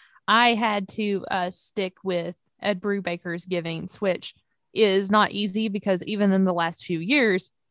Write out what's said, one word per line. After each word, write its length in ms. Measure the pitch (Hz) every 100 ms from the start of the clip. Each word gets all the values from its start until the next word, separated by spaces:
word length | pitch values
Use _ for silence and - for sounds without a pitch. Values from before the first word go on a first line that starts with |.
| _ _ -
I 280 | 220 240
had 340 | 220 226 208 190
to, 340 | - 208 196 -
uh, 200 | 190 180
stick 460 | - - - 185 -
with 320 | 190 175 170 175 _ _
Ed 200 | 202 190
Brubaker's 680 | 208 202 185 175 180 170 185
Givings, 540 | 180 165 165 180 -
which 340 | 196 175 - - _ _ _
is 360 | - 214 190 196
not 200 | 208 202
easy 380 | 202 208 202 220
because 340 | 196 202 185
even 280 | - 208 202
in 120 | 190
the 80 | 190
last 320 | 175 165 175
few 160 | - 165
years, 520 | 175 294 226 165 - _ _